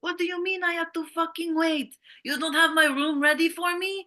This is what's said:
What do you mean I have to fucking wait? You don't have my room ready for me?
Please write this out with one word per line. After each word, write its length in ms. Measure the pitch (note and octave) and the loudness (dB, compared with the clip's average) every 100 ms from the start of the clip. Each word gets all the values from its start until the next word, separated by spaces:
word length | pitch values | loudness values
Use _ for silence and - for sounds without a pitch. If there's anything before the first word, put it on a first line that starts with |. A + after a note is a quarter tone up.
What 180 | E4 F4 | -4 -2
do 60 | |
you 180 | F4 F4+ | -2 -2
mean 220 | F4+ F#4+ | -4 -2
I 80 | F4+ | -2
have 180 | E4+ E4 | -2 -4
to 100 | E4 D#4 | -6 -8
fucking 480 | - D#4+ D#4 E4+ | -4 -4 -4 -4
wait? 420 | D#4+ D#4+ D#4 A3+ - _ - | 0 0 0 -4 -12 _ -16
You 140 | - C#4+ | -6 -4
don't 160 | D#4+ | -2
have 200 | D4 E4 | 2 4
my 120 | D#4 D4+ | 6 4
room 340 | C4+ D4 D4 | 4 0 2
ready 280 | D4 D4+ E4 | 2 4 2
for 300 | E4+ F4 F4 | 2 -2 -2
me? 280 | F#4+ G4 | -4 -6